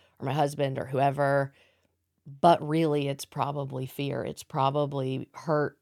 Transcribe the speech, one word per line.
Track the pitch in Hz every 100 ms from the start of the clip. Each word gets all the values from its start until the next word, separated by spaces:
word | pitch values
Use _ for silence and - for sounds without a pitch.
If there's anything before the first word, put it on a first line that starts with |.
| _ _
or | 135
my |
husband | 147 143 147 139 131
or | 127
whoever, | 131 139 139 139 139 139 - _ _ _ _ _ _ - 139
but | 175 - 151
really | 160 165 147 143
it's | 135 -
probably | 151 135 143 139 135 131
fear. | - 139 -
It's | - -
probably | - 156 135 147 143 139 131 131 -
hurt | - 160 151 147 -